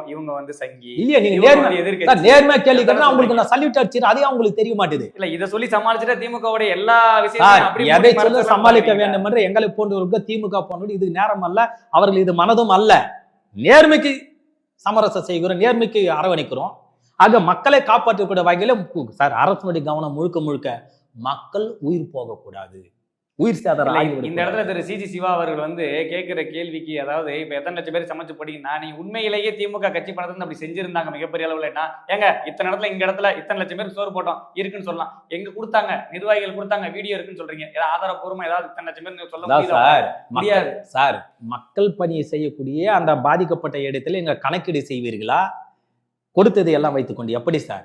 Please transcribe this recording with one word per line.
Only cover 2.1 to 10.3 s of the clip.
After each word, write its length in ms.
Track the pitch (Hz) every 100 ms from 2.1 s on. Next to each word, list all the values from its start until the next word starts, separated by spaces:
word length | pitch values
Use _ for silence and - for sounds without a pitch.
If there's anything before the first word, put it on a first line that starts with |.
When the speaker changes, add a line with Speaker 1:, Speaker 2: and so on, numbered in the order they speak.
Speaker 2:
சார், 120 | 220 175
நேர்மையா 320 | 285 285 285
கேள்வி 220 | 262 254
Speaker 1:
அதான் 80 | 233
Speaker 2:
கேட்டா 180 | - 294
உங்களுக்கு 240 | 262 240
Speaker 1:
சொல்றீங்க. 80 | 233
Speaker 2:
நான் 100 | -
சல்யூட் 260 | 254 294 269
அடிச்சிருக்கேன், 300 | 240 240 233
அதையும் 180 | 233 277
அவங்களுக்கு 300 | 254 220 190
தெரிய 140 | 220 214
மாட்டேது. 320 | 180 143 110 -
Speaker 1:
இல்ல, 120 | 185
இதை 200 | 165 190
சொல்லி 220 | 208 233
சமாளிச்சுட்டா 420 | 208 214 226 226 226
திமுகவுடைய 520 | 233 240 226 220 214 180
எல்லா 200 | 214 233 226 220
விஷயத்தையும் 320 | - - 190
Speaker 2:
சார், 180 | 196 -
Speaker 1:
அப்படி 180 | - -
Speaker 2:
எதை 100 | 165
Speaker 1:
மூடி 100 | 226
Speaker 2:
சொல்ல 140 | 220
Speaker 1:
மறைச்சிடலாம் 320 | 226 240 220
Speaker 2:
சமாளிக்க 340 | 202 226 233 214
Speaker 1:
பாக்குறீங்களா? 160 | 202
Speaker 2:
வேண்டும் 240 | 202 196 202
என்று 180 | 233 190
எங்களை 220 | 208 220
போன்றவர்களுக்கு 600 | - 208 196 180 214
திமுக 260 | -